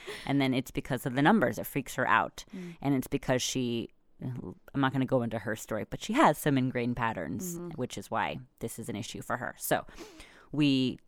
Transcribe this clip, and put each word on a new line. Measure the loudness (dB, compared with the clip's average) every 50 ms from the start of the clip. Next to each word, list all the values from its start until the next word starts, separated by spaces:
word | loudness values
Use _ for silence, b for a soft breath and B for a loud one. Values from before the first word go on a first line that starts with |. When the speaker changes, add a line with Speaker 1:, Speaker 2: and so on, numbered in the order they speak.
| B B B B B
Speaker 1:
And | 0 2 2
then | 2 2 2
it's | 0 0 -2
because | -6 -6 -4 -2 -2 -2 -2
of | -2 2
the | 4
numbers. | 6 6 6 6 4 2 0 -2
It | -6
freaks | -4 -4 -4 -4 -2 -2
her | 0 4
out. | 6 6 6 4 2 -2 -10 -16 -14 -14
Speaker 2:
Mm. | -12 -12 -12 -10 -4
Speaker 1:
And | 0 0 0
it's | 0 0 -2
because | -4 -2 0 0 0 0
she, | 0 -2 -2 -2 -2 -2 -2 -4 -4 -6 _ _ _ _ _ -12
I'm | -10 -8 -8 -8 -10 -12 -14 -16 -16 -6 -2 0
not | 0 2
gonna | 2 0 0
go | 2 2 2
into | 2 0 -4 -4
her | -4 -4 -4
story, | -4 -4 -4 -4 -4 -4 -6
but | -8 -8
she | -6 0
has | 4 6 6 6 6 4
some | 2 2 2 4
ingrained | 2 0 0 0 -2 -2 0
patterns, | 0 0 -2 -2 -2 -4 -4 -4 -6 -6 -6 -8
Speaker 2:
Mm-hmm. | -8 -10 -8
Speaker 1:
which | -6 -6 -6 -6 -6 -8
is | -8 -4
why | -2 -2 0 -2 -4 -6 -10 -16 _ -10
this | -10 -10 -8 -10
is | -8 -8
an | -6
issue | -6 -8 -8 -10 -10
for | -6 -6 -6 -4
her. | -4 -6 -8 -6
So | -2 0 0 0 -2 B B B B B B B B B B B B B
we, | 0 2 4 4 4 4 2 0 -2 -4 -8